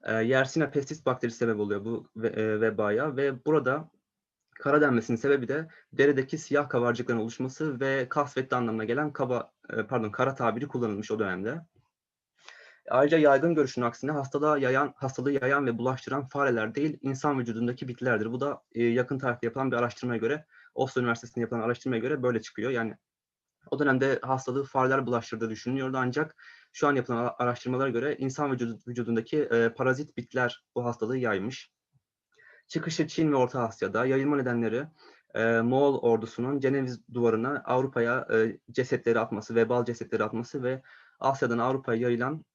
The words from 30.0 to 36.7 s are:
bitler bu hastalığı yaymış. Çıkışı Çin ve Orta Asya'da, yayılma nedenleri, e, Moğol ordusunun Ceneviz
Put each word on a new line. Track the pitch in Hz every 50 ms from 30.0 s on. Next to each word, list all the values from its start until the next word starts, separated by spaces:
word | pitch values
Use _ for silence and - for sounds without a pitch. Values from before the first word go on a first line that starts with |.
| 151 - _
bitler | - 117 _ - 131 127 117 - - _ _ _
bu | 123 120
hastalığı | 120 113 - 110 110 131
yaymış. | 131 123 113 101 95 95 120 131 - - _ _ _ _ _ _ _ _ _ _ _ _ _ _ _ - - - _ _
Çıkışı | _ - 165 - 165 160 - 151
Çin | - - - 160 151
ve | 143
Orta | 135 127 120 - 131
Asya'da, | 117 113 113 - - 98 98 110 123
yayılma | 131 131 135 135 147 147
nedenleri, | 139 127 127 120 117 117 110 110 123 151 160 _ _ - - - _ _ _ -
e, | - 113 113 117 113
Moğol | 117 120 131 135 143 143 135 -
ordusunun | - 120 113 110 113 113 - - 120 131 143 139
Ceneviz | 135 131